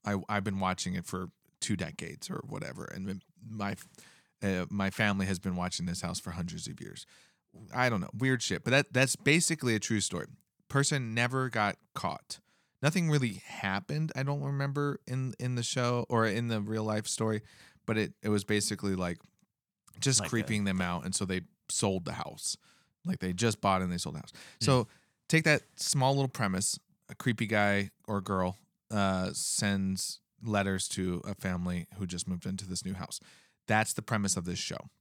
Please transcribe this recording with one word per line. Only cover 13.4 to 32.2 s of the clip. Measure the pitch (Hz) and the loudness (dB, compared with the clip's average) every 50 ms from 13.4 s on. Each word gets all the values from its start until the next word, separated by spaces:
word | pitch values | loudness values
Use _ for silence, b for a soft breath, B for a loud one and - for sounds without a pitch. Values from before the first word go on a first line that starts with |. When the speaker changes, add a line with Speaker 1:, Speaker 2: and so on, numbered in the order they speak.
| - | -12
Speaker 1:
happened, | - - - - 98 95 98 92 - 143 151 160 156 - | -14 -10 -4 -2 -2 -2 -2 -2 -4 -4 -2 -2 -4 -2
I | 127 135 | -4 -2
don't | 139 143 143 143 | -2 -2 -2 -4
remember, | 139 139 139 139 139 139 143 143 143 139 - _ | -4 -2 -2 -2 -2 -2 -2 -2 -2 -2 -4 _
in, | - 127 131 131 131 - _ | -6 -4 -2 -2 -4 -4 _
in | 127 123 123 | -4 -2 -2
the | 120 117 | 0 -2
show | - - 131 123 120 123 120 117 - | -2 0 0 2 2 2 0 0 2
or | 123 113 113 | 4 4 4
in | 110 95 113 120 117 | 4 4 0 0 0
the | 113 107 | 0 0
real | 101 104 110 110 107 | 0 -2 -2 -2 0
life | 110 107 107 110 | 0 0 -2 -2
story, | - - - 113 110 110 104 - B B B B B B B B | -2 -2 0 0 0 0 0 -4 B B B B B B B B
but | - - | 0 2
it, | 107 104 - - _ - | 2 2 0 -2 _ 0
it | 104 | 2
was | 107 101 98 | 2 2 2
basically, | - 107 104 104 - 107 95 - 101 95 | 2 2 2 2 0 -2 -2 0 0 0
like, | 92 90 87 85 - - - _ _ _ _ _ _ _ _ _ _ _ - - - | 0 0 -2 -2 -6 -10 -20 _ _ _ _ _ _ _ _ _ _ _ -20 -10 -2
just | - 139 131 120 | 0 2 4 4
Speaker 2:
Like | 101 | 2
a | 85 | 2
Speaker 1:
creeping | - 117 - - 113 104 101 | 2 0 2 2 2 2 2
them | 98 92 92 | 2 2 2
out, | 92 87 87 87 67 | 2 2 0 -2 -2
and | 92 92 | -2 -2
so | - 104 | -2 -2
they | 90 95 92 85 - _ _ _ _ | 0 0 -2 -2 -6 _ _ _ _
sold | - - - 101 95 95 85 | -2 0 2 2 2 0 -2
the | - - | -4 -6
house. | - - - - - - - - - b b b b b b b _ _ | -6 -6 -8 -10 -8 -6 -6 -6 -6 b b b b b b b _ _
Like, | 175 185 - | -4 -4 -2
they | - 92 87 | -2 -2 0
just | 90 117 117 104 - | 2 2 2 2 4
bought | - 101 95 92 92 | 4 4 4 4 2
and | 90 87 | 0 -2
they | 87 | -2
sold | - - 78 | -4 -6 -8
the | 73 | -10
house. | - - - | -12 -14 -18
Speaker 2:
Mm. | - - - - _ - | -20 -20 -20 -10 _ 4
Speaker 1:
So | 151 135 127 110 b b b b b b b _ _ | 4 6 6 4 b b b b b b b _ _
take | - 165 151 | 2 4 6
that | 156 151 127 - _ _ | 6 4 4 2 _ _
small | - - - - 143 131 131 139 | -6 -2 0 2 4 4 4 4
little | 139 139 | 4 2
premise, | 131 - - 113 98 92 92 104 - - - _ _ _ _ _ _ | 0 0 0 0 0 2 2 0 0 -2 -4 _ _ _ _ _ _
a | 117 | -16
creepy | _ - 127 117 113 117 | _ 0 0 0 0 0
guy | 104 110 107 104 104 101 101 101 98 _ _ _ - | 2 4 4 6 6 4 2 2 -2 _ _ _ -4
or | 110 101 | -2 -2
girl, | 92 98 101 92 92 90 92 - _ _ _ _ _ _ | 0 0 0 2 2 0 -2 -4 _ _ _ _ _ _
uh, | 113 104 98 95 95 92 92 92 - | 0 2 4 4 4 2 0 -2 -2
sends | - - - - - 113 101 101 98 95 95 95 92 - - - - _ _ _ _ - | -4 -4 -2 -2 0 0 2 2 2 0 0 0 -2 -4 -6 -8 -10 _ _ _ _ -4
letters | 113 107 101 98 98 95 92 - - | 0 2 2 2 2 0 0 -2 -4
to | - - 95 92 90 85 - | -2 -2 0 0 -2 -2 -4
a | - 101 | -6 -10
family | - - 95 90 87 87 90 90 90 82 - - 95 | -6 -4 -4 -2 -2 -2 -2 -2 -2 -4 -8 -8 -8
who | 98 | -6
just | 87 90 87 | -6 -4 -6